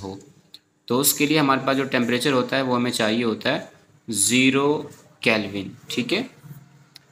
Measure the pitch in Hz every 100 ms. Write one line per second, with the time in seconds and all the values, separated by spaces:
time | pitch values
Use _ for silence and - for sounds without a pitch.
0 | 95 98 - _ _ - _ _ - 123
1 | 147 - 147 156 139 131 135 135 135 131
2 | 117 123 147 127 123 135 131 123 123 117
3 | 110 113 117 104 120 147 - - _ _
4 | - 101 - 127 131 135 143 151 143 -
5 | - _ 120 110 101 101 92 - - 123
6 | - 196 269 - - - - - _ -
7 | _